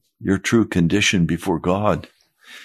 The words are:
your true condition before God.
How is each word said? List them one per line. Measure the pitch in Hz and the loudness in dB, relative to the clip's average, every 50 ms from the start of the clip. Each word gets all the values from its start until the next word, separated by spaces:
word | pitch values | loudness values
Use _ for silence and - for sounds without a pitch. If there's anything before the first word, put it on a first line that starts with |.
| _ _ _ - | _ _ _ -6
your | - 87 98 | -2 -2 -2
true | 95 - - 117 117 104 | -2 0 2 2 2 2
condition | - - 92 85 82 92 104 101 - - 92 85 | 2 0 0 2 2 2 0 0 0 0 0 0
before | 73 85 82 - 98 85 80 | 0 -2 -4 -4 -4 -4 -2
God. | 82 90 92 101 104 104 85 76 - - _ _ _ _ _ _ _ - - - | -2 -2 -2 0 0 0 -2 -2 -6 -12 _ _ _ _ _ _ _ -20 -20 -20